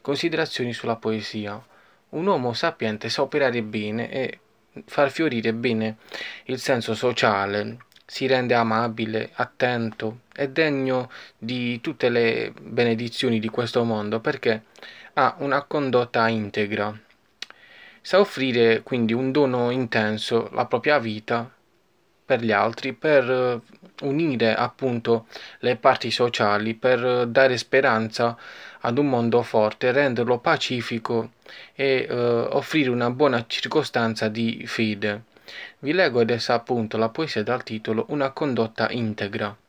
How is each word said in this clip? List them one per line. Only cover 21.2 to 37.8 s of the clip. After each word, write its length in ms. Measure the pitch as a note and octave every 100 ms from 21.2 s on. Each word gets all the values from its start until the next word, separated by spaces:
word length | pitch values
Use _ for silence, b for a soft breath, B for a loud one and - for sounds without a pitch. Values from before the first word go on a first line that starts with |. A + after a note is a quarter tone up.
| - A#2+ A#2 _ _ _ _ _ _ _ -
per 160 | B2+
gli 100 | A#2
altri, 420 | G2+ G#2+ A2+ C3+
per, 360 | A#2+ D#3 D3 B2
eh, 300 | B2+ B2+ A#2 - - - - C#3
unire 500 | C#3+ E3 A#2+ A2+ G#2
appunto 720 | A#2 - C3 A#2+ A#2 A#2 B B B B
le 160 | A#2+ B2+
parti 340 | C3+ B2 A#2
sociali, 680 | - B2 - G#2+ G#2 A2 A2+
per, 300 | B2+ B2 B2+
eh, 220 | B2 A#2+
dare 300 | A#2+ C3+ B2
speranza 800 | - C3 C3+ A2 A2 - A#2+ A#2 B B B B
ad 160 | A#2+ A#2+
un 120 | C#3+
mondo 320 | B2 A#2 A#2+
forte, 480 | A2+ A2+ G#2+ - B2+
renderlo 480 | C3 C#3+ A#2+ A#2 A#2+
pacifico 960 | - D3+ - B2+ A#2 A#2 - A#2 A2+ _ B B B -
e, 320 | C3+ C3 -
eh, 40 |
offrire 760 | B2 A#2+ A#2 B2 C#3 - D#3+ B2+
una 200 | A#2+ A#2+
buona 360 | B2+ D3 A#2+ A#2+
circostanza 800 | - C3 D#3 C3+ B2+ A2+ A2 A2
di 340 | G#2+ A2+ A2+ -
fede. 580 | - A2 G2+ G#2+ G#2 - B B B B B
Vi 120 | C#3
leggo 280 | F3+ E3+ A#2+
adesso 340 | A#2 A#2+ -
appunto 440 | A#2+ - A#2+ A2 A2
la 120 | A2+
poesia 340 | - D#3+ A2+
dal 200 | G#2+ B2
titolo 420 | - A2